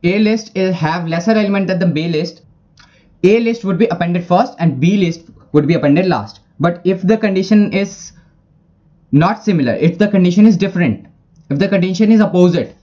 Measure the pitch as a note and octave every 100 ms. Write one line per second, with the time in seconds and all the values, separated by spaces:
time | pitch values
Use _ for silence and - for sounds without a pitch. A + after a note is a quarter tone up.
0 | E3+ G3+ G#3+ A3 - F#3+ F#3 E3+ D#3 E3+
1 | E3 E3 F3 A3 G3+ G3 F#3 F#3 F3+ D3
2 | E3 D#3 F3 - _ _ _ _ - _
3 | _ _ F#3 A3 A3+ A3+ F#3+ F3 A3 F3
4 | E3+ F3 F3 F3+ - - E3+ B2+ D#3 G#3
5 | F3+ E3 - - _ D3 C#3+ - C#3+ D3
6 | F#3 D3 G#2 - _ _ E3 F3 F#3 F#3
7 | F3+ A3 G#3+ F#3+ F#3+ G#3+ G3+ F#3+ G3+ -
8 | - - _ _ _ _ _ _ _ _
9 | _ C#3 E3+ G#3+ - F3 B2+ A2 E3 F3
10 | G#3 G3+ F3+ F3 G#3+ F3+ G3 F3 D#3+ G#2+
11 | - _ _ _ _ C#3+ G3 G3 F3+ F3+
12 | G#3+ A3 G#3+ F3+ F3+ C#3+ A2+ -